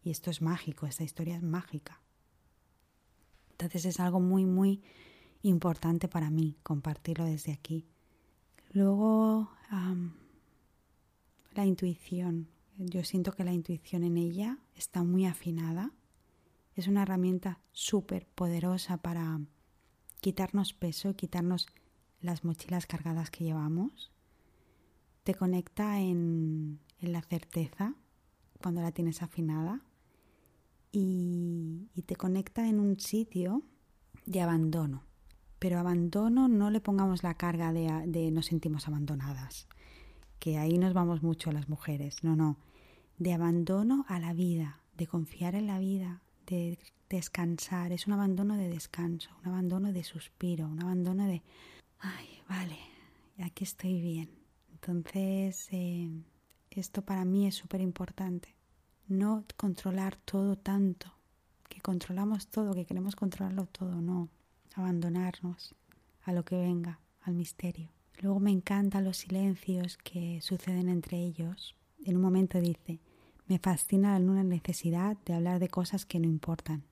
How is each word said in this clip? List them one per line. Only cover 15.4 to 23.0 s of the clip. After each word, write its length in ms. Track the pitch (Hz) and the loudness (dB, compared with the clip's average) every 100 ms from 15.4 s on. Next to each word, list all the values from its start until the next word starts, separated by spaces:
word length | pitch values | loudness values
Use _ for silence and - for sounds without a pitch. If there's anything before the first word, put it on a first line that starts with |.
| 175 165 165 165 233 - _ _ _ _ _ _ _ - | -4 -2 -2 -2 -4 -8 _ _ _ _ _ _ _ -4
Es 120 | 185 | 2
una 140 | 202 | 4
herramienta 580 | 196 185 180 185 185 175 _ | 4 2 2 2 -2 -8 _
súper 560 | - - 208 - 185 - - | -8 0 0 0 -6 -6 -2
poderosa 600 | 180 170 175 185 - 175 | 0 2 0 0 -2 -4
para 440 | 170 170 160 156 147 _ _ _ _ _ _ - | -2 -2 -2 -2 -6 _ _ _ _ _ _ -4
quitarnos 520 | 196 185 185 202 190 | -2 0 0 2 0
peso, 420 | - 175 156 196 196 | -2 -4 -2 -4 -2
quitarnos 520 | 175 175 175 180 - _ _ _ _ _ | -4 0 0 0 -2 _ _ _ _ _
las 220 | 175 170 | -4 -2
mochilas 420 | 170 160 - 180 - | -2 -4 -2 -4 -2
cargadas 460 | 165 | -6